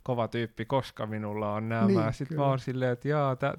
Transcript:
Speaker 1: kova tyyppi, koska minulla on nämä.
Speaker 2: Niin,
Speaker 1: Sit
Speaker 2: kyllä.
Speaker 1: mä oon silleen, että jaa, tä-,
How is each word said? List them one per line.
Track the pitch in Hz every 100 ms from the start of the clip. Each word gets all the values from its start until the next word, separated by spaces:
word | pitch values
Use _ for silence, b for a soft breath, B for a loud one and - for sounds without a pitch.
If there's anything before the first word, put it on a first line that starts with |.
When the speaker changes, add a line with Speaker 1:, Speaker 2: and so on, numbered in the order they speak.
Speaker 1:
kova | - 120 113
tyyppi, | 120 117 -
koska | 110 135 - - 110
minulla | 107 107 107 104
on | 104 110
nämä. | 113 101
Speaker 2:
Niin, | 98 110
Speaker 1:
Sit | - 139
Speaker 2:
kyllä. | 156
Speaker 1:
mä | 139
oon | 131
silleen, | 131 127 127
että | 123 139
jaa, | 151 139 127
tä-, | 139